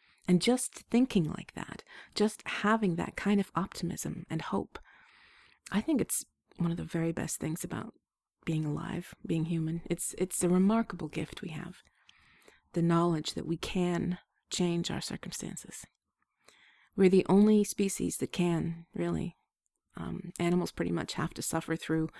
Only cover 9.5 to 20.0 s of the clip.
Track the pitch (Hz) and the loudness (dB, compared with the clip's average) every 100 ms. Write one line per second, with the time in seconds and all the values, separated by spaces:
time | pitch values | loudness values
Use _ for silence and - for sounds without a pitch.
9.5 | 165 160 165 - 170 - - 185 - 175 | -2 -2 -4 -4 -4 -2 -2 -2 0 4
10.5 | 180 196 226 226 175 160 165 156 - 165 | 6 6 4 0 -4 -6 -6 -6 -8 -10
11.5 | 156 - - _ _ _ _ _ _ - | -10 -10 -14 _ _ _ _ _ _ -20
12.5 | _ _ 170 170 170 175 160 - - - | _ _ 0 4 4 4 2 -2 -6 -4
13.5 | 165 - 185 175 170 175 175 _ _ _ | -4 -2 0 0 0 -2 -4 _ _ _
14.5 | - 180 170 - - - - 175 - - | 0 0 0 -2 -4 -6 -8 -10 -10 -10
15.5 | - - - - _ _ _ _ _ _ | -10 -14 -16 -18 _ _ _ _ _ _
16.5 | _ _ _ _ - 190 190 - 196 214 | _ _ _ _ 4 6 6 6 8 8
17.5 | 214 202 - 196 - - - - - 175 | 6 4 0 -2 0 -4 -4 -4 0 0
18.5 | 165 165 165 170 - 170 165 165 - _ | 0 -2 -6 -10 -6 -4 -2 -4 -10 _
19.5 | _ _ _ _ - | _ _ _ _ -10